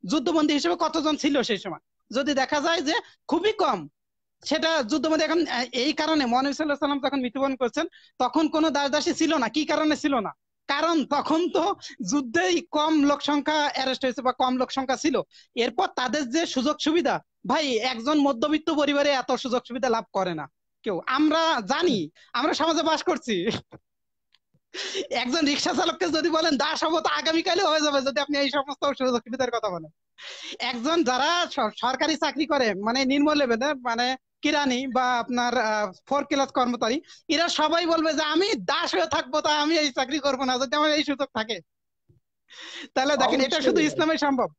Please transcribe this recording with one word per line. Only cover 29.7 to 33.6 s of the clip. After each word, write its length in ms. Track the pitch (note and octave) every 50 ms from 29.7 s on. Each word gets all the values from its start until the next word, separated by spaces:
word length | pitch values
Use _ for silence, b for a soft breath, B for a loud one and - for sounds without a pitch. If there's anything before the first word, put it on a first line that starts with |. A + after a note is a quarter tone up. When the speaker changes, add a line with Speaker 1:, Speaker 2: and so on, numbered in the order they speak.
| F3+ E3+ D#3+ D#3 _ _ _ _ _ B B B B B B B C4+ B
Speaker 1:
একজন 440 | - A#3+ B3+ A#3+ A3+ D4 E4 E4+ D#4
যারা 420 | A#3+ B3+ B3+ C4+ D4+ E4+ F4 F4 -
স-, 240 | - - A#3+ G#3+ G3+
সরকারি 400 | - - A#3+ C4 B3+ D#4 D4 D#4+
চাকরি 300 | - D#4+ D4 - C4+ D#4
করে, 280 | D#4+ D4+ C#4 B3+ A3 G3
মানে 320 | F#3 G3+ A3 A#3 C4 C#4
নিম্ন 280 | B3+ C4+ C#4+ D4 D4+ D4+
লেভেলের, 420 | D4 C#4+ B3 A#3 A3+